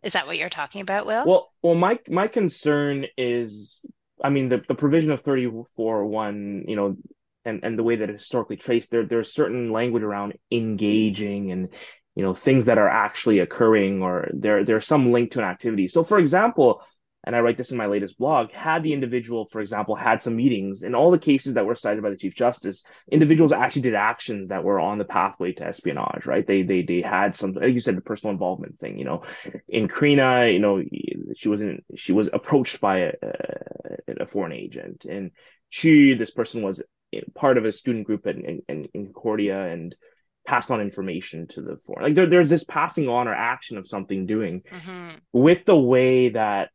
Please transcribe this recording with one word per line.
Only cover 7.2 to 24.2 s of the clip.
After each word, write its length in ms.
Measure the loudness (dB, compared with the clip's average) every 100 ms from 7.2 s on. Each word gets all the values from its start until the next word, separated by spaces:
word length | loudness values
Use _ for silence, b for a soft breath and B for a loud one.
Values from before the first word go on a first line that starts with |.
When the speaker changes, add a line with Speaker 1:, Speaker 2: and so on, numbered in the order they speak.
| _ _
Speaker 2:
and, 160 | -8 -6
and 140 | -6 -2
the 60 |
way 140 | 0 0
that 120 | -2
it 40 |
historically 440 | -6 -6 -6 -4 -10
traced, 320 | -2 -2 0
there, 160 | -2 0
there's 280 | -2 -4
certain 380 | -2 -2 -2 -4
language 320 | -2 -2 -2
around 300 | -2 -6 -8 -10 _
engaging 1000 | -4 -2 -2 2 2 2 -2 -6 -6 -6
and, 180 | -6 -6 B B B _ -4
you 80 |
know, 100 | -4
things 320 | 0 4 4 6
that 120 | 6
are 120 | 6
actually 500 | 4 0 -2 2 4
occurring, 600 | 2 2 6 6 4 0
or 280 | -2 -2 -4
there, 300 | -4 0 2
there's 240 | 2 0 2
some 240 | 2 4
link 200 | 4 2
to 80 | -2
an 60 | -4
activity. 420 | -4 -4 -2 0
So, 160 | 2
for 160 | 2 4
example, 640 | 4 4 2 4 4 4 B B _ _
and 120 | -4 0
I 40 |
write 160 | 0 0
this 120 | -6
in 80 | -6
my 80 | -2
latest 320 | -2 -4 -4
blog, 340 | 0 0 -2
had 300 | -6 -4 -2
the 120 | -2
individual, 520 | -4 -2 -4 -4 -8 -6
for 160 | -8
example, 340 | -6 -6 -4 -2
had 260 | 0 0
some 140 | 0 0
meetings, 460 | 0 0 -4 -8
in 140 | -4 4
all 160 | 6
the 80 | 4
cases 340 | 4 0 0
that 120 | -2 -2
were 100 | -2
cited 260 | -2 -2
by 80 | -4
the 60 | -6
Chief 200 | -8 -2
Justice, 480 | -2 -2 -8 -10 -16 b b
individuals 400 | 4 6 6 6
actually 320 | 4 0 0
did 100 | 0
actions 560 | 0 0 -2